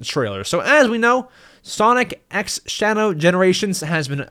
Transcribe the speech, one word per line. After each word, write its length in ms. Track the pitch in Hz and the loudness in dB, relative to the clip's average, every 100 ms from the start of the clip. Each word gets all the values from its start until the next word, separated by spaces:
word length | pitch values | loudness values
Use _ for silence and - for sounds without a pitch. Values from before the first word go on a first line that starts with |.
| 123 | -6
trailer. 360 | 143 110 98 | -4 -4 -4
So 160 | 101 175 | -4 -2
as 280 | 214 294 247 | 2 4 4
we 100 | 226 | 2
know, 320 | 233 254 247 _ - _ | 2 0 -2 _ -20 _
Sonic 640 | - - 214 247 208 - _ | -10 0 2 2 -2 -8 _
X 280 | 196 214 - - | -8 -6 -8 -8
Shadow 480 | - 214 214 214 | -2 0 2 0
Generations 680 | 156 170 180 185 180 208 180 | 2 2 4 2 2 -2 -4
has 260 | 156 165 131 | -4 -4 -2
been 140 | 143 - | -6 -6